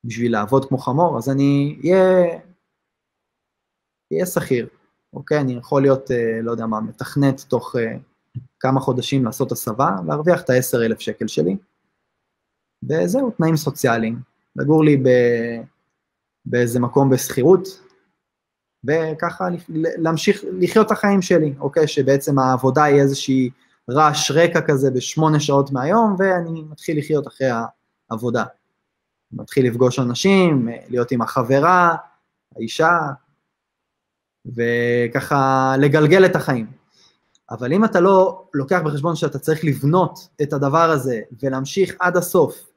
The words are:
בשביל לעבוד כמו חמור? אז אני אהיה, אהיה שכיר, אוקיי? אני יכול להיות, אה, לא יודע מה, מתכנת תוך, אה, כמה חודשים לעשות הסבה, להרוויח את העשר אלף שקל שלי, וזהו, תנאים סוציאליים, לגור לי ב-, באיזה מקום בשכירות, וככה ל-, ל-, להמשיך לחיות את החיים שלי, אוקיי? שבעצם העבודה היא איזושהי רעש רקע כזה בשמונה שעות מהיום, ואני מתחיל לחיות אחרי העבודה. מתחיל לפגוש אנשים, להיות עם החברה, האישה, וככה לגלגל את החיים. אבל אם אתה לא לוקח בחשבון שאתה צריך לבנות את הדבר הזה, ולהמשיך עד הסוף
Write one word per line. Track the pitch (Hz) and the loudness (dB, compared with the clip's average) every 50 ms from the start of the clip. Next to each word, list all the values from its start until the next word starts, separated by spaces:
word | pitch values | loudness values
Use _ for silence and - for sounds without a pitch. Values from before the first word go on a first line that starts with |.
| - | -12
בשביל | 120 107 113 120 117 | -10 -6 -4 -2 0
לעבוד | 113 104 104 104 135 135 139 - | 0 -2 -2 0 0 0 0 0
כמו | 135 123 | -6 -4
חמור? | - 127 123 151 175 165 143 117 | -4 -4 0 0 0 0 0 -2
אז | 113 139 | -4 -4
אני | 135 139 139 139 143 143 143 143 151 - - | -2 0 2 2 2 0 0 -2 -6 -6 0
אהיה, | 165 185 190 185 185 185 185 175 170 170 165 - _ _ _ _ _ _ _ _ _ _ _ _ _ _ _ _ _ _ _ _ _ _ _ _ _ _ _ _ _ _ _ _ _ | 2 4 4 4 4 4 2 2 0 -2 -8 -16 _ _ _ _ _ _ _ _ _ _ _ _ _ _ _ _ _ _ _ _ _ _ _ _ _ _ _ _ _ _ _ _ _
אהיה | 156 160 180 | -4 -4 -4
שכיר, | 180 - 175 165 - 131 120 117 - _ _ _ _ _ _ _ _ | -4 -4 -6 -4 -2 -4 -4 -4 -8 _ _ _ _ _ _ _ _
אוקיי? | - - 139 - 151 151 | -18 -18 -6 -4 -2 -2
אני | 139 127 123 | -2 -2 -6
יכול | 120 117 - 147 139 | -8 -6 -2 -2 2
להיות, | 135 139 135 135 135 - | 4 2 2 2 0 -4
אה, | 131 120 117 113 113 113 | -4 -2 -2 -2 -4 -4
לא | 113 113 | -4 -6
יודע | 117 117 113 | -6 -6 -4
מה, | 113 110 110 | -6 -6 -6
מתכנת | 110 110 - _ - - - 143 139 139 135 - - _ | -6 -8 -10 _ -14 -6 -2 0 0 0 0 -2 -6 _
תוך, | - 117 - - - | -4 -4 -4 -4 -6
אה, | 123 117 110 123 127 - _ _ _ _ _ _ - - _ _ _ | -6 -4 -4 -8 -12 -16 _ _ _ _ _ _ -18 -18 _ _ _
כמה | - 131 135 135 | -2 0 0 0
חודשים | 131 - 131 127 120 - 139 135 127 | 0 -2 -4 -4 -4 -2 -2 -2 -2
לעשות | 110 - - 135 123 | -2 -2 -4 -4 -4
הסבה, | 120 - - 123 107 113 139 165 196 190 175 | -4 -8 -6 -8 -4 -2 -2 -2 -2 -4 -6
להרוויח | 156 151 147 156 180 175 165 | -6 -6 -2 0 0 0 0
את | - - | 0 0
העשר | 127 127 127 - - 120 117 | 0 0 0 0 -2 0 0
אלף | 113 110 - | -2 -2 -4
שקל | - - 107 _ 113 | -6 -10 -6 _ -8
שלי, | 110 - - 156 87 - 196 _ _ _ _ _ _ _ _ _ _ _ _ _ _ _ _ _ _ _ _ _ _ _ _ - 127 | -4 -2 -2 -2 -2 -2 -4 _ _ _ _ _ _ _ _ _ _ _ _ _ _ _ _ _ _ _ _ _ _ _ _ -6 -4
וזהו, | 151 165 180 175 196 269 277 240 | -2 0 0 0 0 0 0 -2
תנאים | 220 - 170 160 165 | -2 0 0 2 2
סוציאליים, | 147 156 147 139 - - 123 117 117 110 110 117 123 127 _ _ _ _ _ _ | 0 -2 -4 -6 -2 0 0 0 0 -2 -4 -6 -8 -12 _ _ _ _ _ _
לגור | 139 135 143 156 156 151 | -6 0 2 4 4 6
לי | 151 147 | 4 4
ב-, | 135 127 127 127 123 123 120 120 117 117 117 117 117 113 - _ _ _ _ _ _ _ _ _ _ _ _ _ _ _ | 4 4 4 4 4 4 2 0 0 -4 -6 -8 -10 -12 -16 _ _ _ _ _ _ _ _ _ _ _ _ _ _ _
באיזה | - 117 123 120 117 117 123 | -4 0 0 0 0 0 -2
מקום | 123 120 - 143 139 135 | -2 2 2 2 4 4
בשכירות, | 131 123 - - - 131 123 156 190 185 - - - _ _ _ _ _ _ _ _ _ _ _ _ _ _ _ _ _ _ _ _ _ - | 2 0 0 -4 -4 0 4 4 4 4 2 -6 -16 _ _ _ _ _ _ _ _ _ _ _ _ _ _ _ _ _ _ _ _ _ -4
וככה | 123 151 165 160 160 151 156 175 170 - - 190 180 | -2 0 0 0 -2 -4 -4 -4 -6 -4 -4 -6 -6
ל-, | 175 170 - - | -6 -8 -10 -8
ל-, | 165 156 160 165 - - | -6 -4 -4 -4 -4 0
להמשיך | 160 160 165 151 - 208 190 - - - | 0 0 0 2 2 0 0 0 -4 -10
לחיות | 185 185 180 175 - 220 214 | -2 -2 -2 2 4 2 4
את | 214 | 4
החיים | 214 - - 202 196 196 | 0 0 2 2 2 2
שלי, | 180 - 185 165 156 147 135 139 | 2 2 2 2 2 0 -4 -4
אוקיי? | 143 143 - 165 156 147 | -8 -2 0 0 0 2
שבעצם | - 147 131 131 139 139 - 160 143 135 | 0 0 2 2 2 2 2 0 0 2
העבודה | 131 131 131 123 131 131 131 151 151 | 2 2 2 2 0 2 2 4 4
היא | 147 143 143 | 4 4 4
איזושהי | 139 139 135 135 - - 131 131 127 123 - _ _ _ _ _ _ - | 4 2 0 -2 -2 -2 0 0 0 -2 -6 _ _ _ _ _ _ -4
רעש | 123 147 156 151 147 - - - | 2 2 2 2 2 0 -4 0
רקע | 139 156 170 175 175 170 | 2 2 2 4 2 0
כזה | - - 147 131 139 135 | 0 0 0 2 2 0
בשמונה | 123 123 - - - 156 160 156 156 147 | 0 -2 -4 -4 -2 0 2 2 2 2
שעות | 151 147 139 139 135 139 | 2 2 2 2 0 0
מהיום, | 135 123 127 156 196 233 226 214 196 175 | -4 -4 -2 0 2 2 2 2 2 0
ואני | 196 196 185 180 170 165 165 160 | 0 0 0 0 -2 -6 -10 -12
מתחיל | 156 156 151 _ - - 165 147 | -12 -16 -20 _ -8 -4 -4 -4
לחיות | 143 - 156 147 135 | -2 -2 -2 -4 -4
אחרי | - _ _ 135 131 120 113 117 113 _ _ _ _ _ _ _ _ | -6 _ _ -4 -2 -2 -4 -6 -10 _ _ _ _ _ _ _ _
העבודה. | 113 110 120 120 117 120 101 - - _ _ _ _ _ _ _ _ _ _ _ _ _ _ _ | -10 -6 -4 -4 -2 -2 -4 -6 -10 _ _ _ _ _ _ _ _ _ _ _ _ _ _ _
מתחיל | - - - - - 139 127 | -16 -16 -14 -4 -2 0 0
לפגוש | 123 113 120 131 123 123 - | 0 0 0 0 0 0 -2
אנשים, | 127 120 120 - - 190 196 190 185 175 151 135 117 117 117 - - - | -4 -4 -4 -2 0 2 4 4 4 2 2 0 -2 -4 -8 -12 -12 -6
להיות | 123 123 120 - | -4 -4 -2 -2
עם | 135 120 | -2 -4
החברה, | 113 - - 135 120 117 135 139 147 170 180 180 175 170 165 156 - _ _ _ _ _ _ _ _ _ _ | -4 -2 -2 -4 0 0 2 2 4 4 4 4 4 2 0 -2 -8 _ _ _ _ _ _ _ _ _ _
האישה, | 117 113 113 - - 160 165 175 170 156 143 135 - _ _ _ _ _ _ _ _ _ _ _ _ _ _ _ _ _ _ _ _ _ _ _ _ _ | -12 -10 -10 -2 0 2 2 2 0 -2 -6 -10 -12 _ _ _ _ _ _ _ _ _ _ _ _ _ _ _ _ _ _ _ _ _ _ _ _ _
וככה | - 120 117 117 117 120 120 120 120 120 123 120 117 117 139 - - 151 139 135 135 131 131 131 131 135 135 | -14 -6 -4 -2 -2 0 0 0 0 0 0 0 0 -2 -6 -2 0 0 2 2 2 2 2 2 2 2 4
לגלגל | 143 147 135 156 151 147 175 190 190 | 4 4 4 4 6 6 6 6 6
את | 180 185 | 6 4
החיים. | 156 - - 135 117 110 104 - _ _ _ _ _ _ _ _ _ _ _ _ _ _ _ | 0 -2 -2 -4 -4 -4 -8 -14 _ _ _ _ _ _ _ _ _ _ _ _ _ _ _
אבל | 120 107 123 123 | -12 -8 -4 -2
אם | 156 196 220 | 0 0 0
אתה | 220 220 180 | 2 2 4
לא | 175 196 196 185 185 185 175 - - _ - | 4 6 6 6 4 2 0 -8 -18 _ -6
לוקח | 143 135 143 190 180 160 | -6 -2 0 -2 0 0
בחשבון | 151 143 143 139 175 165 | -2 -4 -2 -4 -4 -2
שאתה | 151 170 139 - 131 | -2 -4 -4 -4 -4
צריך | - - 156 156 - | -2 -2 -2 0 0
לבנות | 156 131 110 127 143 165 185 180 - - - - _ _ - | -2 -2 0 0 2 2 2 2 0 -4 -14 -20 _ _ -6
את | 147 139 | -4 -4
הדבר | 151 135 143 139 139 165 165 160 | -2 -2 -2 0 2 2 2 2
הזה, | 160 139 127 135 123 110 104 _ 123 110 | 2 0 -2 -2 -4 -4 -6 _ -14 -8
ולהמשיך | - 135 131 131 135 139 - 196 190 180 - - | -6 -6 -4 -4 -6 -6 -2 -2 -2 -2 -2 -2
עד | 180 180 175 | -2 0 0
הסוף | 180 175 - - 185 185 175 - - - _ _ | 0 -2 0 2 2 2 2 -2 -14 -20 _ _